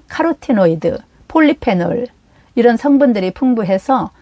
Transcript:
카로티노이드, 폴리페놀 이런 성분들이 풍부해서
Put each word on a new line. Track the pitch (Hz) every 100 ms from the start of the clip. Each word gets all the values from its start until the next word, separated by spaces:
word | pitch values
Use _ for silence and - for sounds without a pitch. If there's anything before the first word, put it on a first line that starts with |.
| -
카로티노이드, | - 330 - - 220 175 165 165 - - _ -
폴리페놀 | 320 302 - - 185 170 - 247 _ _ _ _
이런 | - 233 226
성분들이 | 285 277 277 208 185
풍부해서 | - 262 233 190 190 - 262 170 -